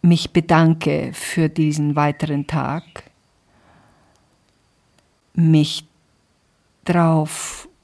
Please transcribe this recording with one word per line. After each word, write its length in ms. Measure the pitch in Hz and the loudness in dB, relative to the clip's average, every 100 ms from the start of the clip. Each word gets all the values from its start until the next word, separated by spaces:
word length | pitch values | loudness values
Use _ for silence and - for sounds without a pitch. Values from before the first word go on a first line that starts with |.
Mich 300 | 170 170 - | 4 2 2
bedanke 800 | 175 160 165 165 160 160 147 - | -2 2 4 4 2 -2 -4 -6
für 360 | 156 - - 156 | -10 -8 -2 -2
diesen 460 | 160 156 151 147 147 | 0 -2 0 -2 0
weiteren 500 | 147 147 151 143 143 | -2 -2 -4 -4 -4
Tag. 380 | 160 131 151 - - - _ _ _ _ _ _ _ _ _ _ _ _ _ _ _ _ _ _ _ _ _ _ | -4 -4 -8 -10 -20 -20 _ _ _ _ _ _ _ _ _ _ _ _ _ _ _ _ _ _ _ _ _ _
Mich 520 | - 165 160 151 - - _ _ _ _ _ _ _ _ _ - | 0 4 4 2 -4 -14 _ _ _ _ _ _ _ _ _ -2
drauf 840 | 175 165 160 151 - - - - _ | 2 2 2 0 -8 -12 -14 -20 _